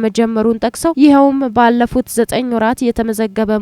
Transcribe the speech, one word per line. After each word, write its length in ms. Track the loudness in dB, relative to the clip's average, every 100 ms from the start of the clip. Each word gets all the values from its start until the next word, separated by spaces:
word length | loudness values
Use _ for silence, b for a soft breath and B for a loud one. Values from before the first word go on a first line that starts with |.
መጀመሩን 560 | -2 -2 -2 0 0 0
ጠቅሰው 340 | -4 -4 -4 2
ይኸውም 420 | 4 6 4 2 -2
ባለፉት 560 | 2 2 2 0 -2 -4
ዘጠኝ 360 | -2 -2 -2 -2
ወራት 300 | -2 -2 -2
የተመዘገበ 680 | -2 -2 -4 -2 -4 -2 -2 -2